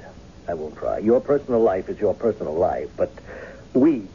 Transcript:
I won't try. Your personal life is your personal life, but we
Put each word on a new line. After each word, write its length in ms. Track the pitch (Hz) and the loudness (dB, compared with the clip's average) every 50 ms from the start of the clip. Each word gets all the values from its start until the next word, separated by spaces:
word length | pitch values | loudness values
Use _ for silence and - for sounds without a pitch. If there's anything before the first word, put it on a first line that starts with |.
| - - - - - - - - - - | -20 -20 -20 -20 -20 -20 -20 -18 -8 -8
I 60 | 85 | -6
won't 220 | 78 78 76 - | -6 -6 -10 -10
try. 220 | - - 55 50 62 | -6 -4 -4 -4 0
Your 220 | 98 110 120 131 | 4 4 4 4
personal 400 | - - 143 139 - 131 123 113 | 4 2 0 0 0 0 2 4
life 280 | 113 107 92 95 87 - | 4 4 2 0 -2 -4
is 100 | 95 - | -6 -2
your 140 | 107 95 90 | 0 0 0
personal 400 | - 117 113 101 - 85 73 76 | 2 0 -2 0 0 -4 -4 0
life, 340 | 82 92 80 - - - - - | 0 0 0 0 -2 -6 -8 -4
but 140 | - - - - - - - - - - - - - - - - | -4 -4 -4 -4 -14 -18 -16 -16 -14 -14 -16 -16 -18 -16 -2 2
we 300 | 127 135 - 147 117 95 90 | 4 6 6 4 2 -2 -10